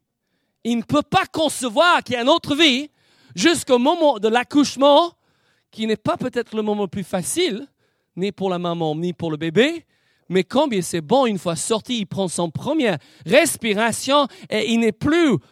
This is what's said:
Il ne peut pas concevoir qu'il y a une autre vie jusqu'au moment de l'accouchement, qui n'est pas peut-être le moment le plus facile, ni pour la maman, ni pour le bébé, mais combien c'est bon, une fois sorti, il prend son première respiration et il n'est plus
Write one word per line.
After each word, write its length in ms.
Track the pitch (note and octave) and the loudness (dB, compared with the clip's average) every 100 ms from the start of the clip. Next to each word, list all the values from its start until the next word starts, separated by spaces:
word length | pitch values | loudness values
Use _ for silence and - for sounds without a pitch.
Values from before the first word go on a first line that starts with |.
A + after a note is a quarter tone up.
| _ _ _ _ _ _ | _ _ _ _ _ _
Il 140 | A3+ A#3+ | -4 -4
ne 60 | |
peut 180 | - D4 | -2 -2
pas 240 | - F#4+ F4 | 0 -2 -2
concevoir 760 | D#4 D#4 - B3 A3+ F4 D#4 | -2 -2 -2 -4 2 4 2
qu'il 100 | - | 0
y 40 | A#3+ | -2
a 40 | |
une 80 | B3+ | 2
autre 260 | E4+ - C#4+ | 2 0 2
vie 360 | D#4+ B3 D4 _ _ _ _ F3 | 2 2 -4 _ _ _ _ 0
jusqu'au 440 | D4+ D#4+ - B3 | 0 2 2 2
moment 400 | C4 F4 D4 G#3+ | 2 2 2 2
de 80 | G#3+ | 0
l'accouchement, 840 | A#3+ A#3+ D4 C#4 B3 C#4+ C#4+ E4+ _ _ _ _ _ _ | 0 2 2 2 4 6 6 4 _ _ _ _ _ _
qui 160 | - A3 | -6 -4
n'est 80 | G#3+ | -2
pas 220 | D4 F4 | -2 -4
peut-être 380 | B3+ B3 G#3+ A3 | -4 -6 -6 -4
le 60 | |
moment 220 | G#3+ G#3 | -4 -2
le 60 | G3 | -4
plus 140 | G3+ | -6
facile, 600 | F3 F#3 D#3 E4 F4+ G#3+ C#4+ _ _ _ _ - | -6 -6 -4 -2 -2 -4 -10 _ _ _ _ -6
ni 160 | G3+ | -6
pour 180 | F#3+ F#3+ | -4 -4
la 100 | F3 | -2
maman, 340 | F3 E3+ D#3+ | -4 -2 -2
ni 200 | D3+ F3 | -2 -4
pour 180 | - E3 | -4 -6
le 60 | D3+ | -4
bébé, 480 | E3 E3+ C#4+ E4+ _ _ _ _ - | -2 2 2 0 _ _ _ _ -4
mais 140 | F3+ | -2
combien 380 | F3+ C4 D4+ G3+ | 0 0 0 0
c'est 200 | E3+ F3 | -4 -6
bon, 240 | D3 C4 B3 | 0 2 2
une 120 | F#3+ | -2
fois 180 | F3 E3 | -4 -4
sorti, 440 | - A3 - A#3+ | -2 -4 -2 -6
il 60 | F3+ | -6
prend 220 | F#3+ F#3+ | -4 -4
son 240 | - E3+ | -2 -4
première 460 | - F3+ D#4 A#3 D3+ _ _ D#3+ | -4 -4 0 0 -2 _ _ 2
respiration 1000 | C4 E4 - A3+ G3 A#3 - C4 D4 C4+ - - | 4 4 -2 -4 0 -2 -2 0 2 0 -6 -6
et 220 | G#3+ - | -4 -2
il 80 | A3+ | 0
n'est 120 | A3+ | 0
plus 460 | G#3+ C#4+ E4+ D#4 E3+ - | 0 0 2 2 0 -2